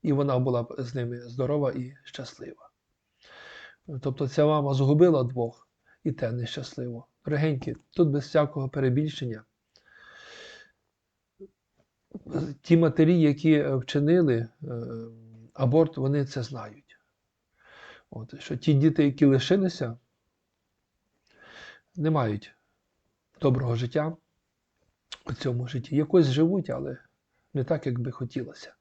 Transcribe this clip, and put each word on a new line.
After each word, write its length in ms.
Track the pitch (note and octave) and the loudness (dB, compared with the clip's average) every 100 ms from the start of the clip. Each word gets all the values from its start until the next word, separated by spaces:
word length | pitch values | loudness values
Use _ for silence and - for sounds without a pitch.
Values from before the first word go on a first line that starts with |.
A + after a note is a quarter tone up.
І 120 | - | 0
вона 260 | C#3 C#3 B2+ | 0 2 0
була 240 | C3 B2 | 0 0
б 120 | A#2 - | -4 -8
з 180 | B2+ C3 | -8 -6
ними 240 | A#2+ A#2+ | -6 -8
здорова 520 | A#2 B2 B2+ D3 C#3+ | -12 -6 -4 -2 -2
і 220 | - B2+ C#3 | -4 -10 -14
щаслива. 640 | - - B2+ - - - - _ _ _ _ _ _ - - - - _ - C#3 | -20 -16 -16 -14 -18 -18 -20 _ _ _ _ _ _ -20 -20 -20 -20 _ -14 -8
Тобто 260 | C#3 C3 C#3 | -6 -4 -4
ця 180 | - D3 | 2 2
мама 280 | D3+ C#3+ | 4 0
згубила 500 | C3+ C3+ D3 F3+ D#3 | 2 4 6 6 6
двох, 440 | B2+ B2+ A#2 - _ _ _ _ | 0 -4 -6 -6 _ _ _ _
і 80 | - | -8
те 200 | - B2 | -4 -4
нещасливо. 760 | A#2+ A#2 - B2+ - B2 A#2 - _ - | -4 -6 -8 -12 -10 -10 -10 -16 _ -4
Дорогенькі, 500 | D3 D#3 C#3 - A#2+ _ | -2 0 -2 -6 -12 _
тут 180 | - E3 | 0 2
без 140 | C#3 | 2
всякого 460 | C#3+ D#3+ D3 D3 C3+ | 0 0 0 -2 -6
перебільшення. 760 | C#3+ C3 B2+ D3+ D#3 B2+ A2 - _ _ _ _ _ - - - - - - - _ _ _ _ _ _ _ G3 _ _ _ _ _ _ - - - C#3 C#3 | -2 0 0 -2 -6 -8 -10 -14 _ _ _ _ _ -20 -20 -20 -20 -20 -20 -20 _ _ _ _ _ _ _ -20 _ _ _ _ _ _ -20 -10 -8 -8 -10
Ті 160 | - E3 | 2 4
матері, 440 | E3 - D#3 F3 | 4 4 4 6
які, 320 | D3+ C#3+ D#3+ | 4 2 2
е, 220 | D3+ C#3+ C3+ | 2 2 -2
вчинили, 600 | B2 D3 C#3+ F3 D#3+ A#2+ | -2 0 4 4 4 2
е, 120 | A#2 _ C#3+ A#2+ A#2 A#2 A2+ A2+ A2+ A2+ A2+ | -2 _ -12 -10 -10 -12 -14 -18 -20 -20 -20
аборт, 440 | - C3+ D3 D#3+ D#3+ | -2 2 4 2 0
вони 280 | C3+ C#3+ C#3 | -2 0 -2
це 180 | - | -6
знають. 540 | A#2 C3 G#2+ G#2 _ _ _ _ _ _ _ _ _ - - - _ | -10 -10 -14 -18 _ _ _ _ _ _ _ _ _ -20 -20 -20 _
От, 300 | - A2+ B2 | -16 -16 -16
що 160 | - C3+ | -8 -4
ті 160 | - | 2
діти, 320 | C#3+ D3+ D#3+ C#3+ | 4 4 4 2
які 200 | C3+ D3 | 6 4
лишилися, 720 | C3+ - G3 F#3+ - B2 A#2 _ _ _ _ _ _ _ _ _ _ _ _ _ _ - - - - _ - | 6 2 2 0 -4 -8 -8 _ _ _ _ _ _ _ _ _ _ _ _ _ _ -20 -20 -20 -20 _ -4
не 160 | D#3 | 0
мають 440 | D#3 A#2 G#2 - _ _ _ _ _ _ _ _ _ | 0 0 -2 -8 _ _ _ _ _ _ _ _ _
доброго 340 | C#3+ B2+ B2+ A#2 | 0 2 0 -2
життя. 400 | B2 D3+ D3+ E3 _ _ _ _ _ _ _ _ _ - - | -2 -4 -4 -8 _ _ _ _ _ _ _ _ _ -20 -12
У 80 | |
цьому 340 | B2 C#3 B2 B2 | -6 -4 -4 -4
житті. 280 | C#3+ A#2 C#3 | -8 -2 -2
Якось 300 | D3+ F#3 D3 | 2 4 4
живуть, 440 | C3 D#3+ F#3+ - | 4 2 2 -2
але 280 | B2+ C3+ C3 _ _ _ _ _ | -6 -8 -10 _ _ _ _ _
не 100 | C#3+ | -6
так, 220 | B2+ D#3 C#3 | -2 -2 -2
як 140 | A#2+ | -4
би 120 | A#2+ | -6
хотілося. 640 | - A#2+ - B2 - - _ | -8 -8 -8 -10 -14 -20 _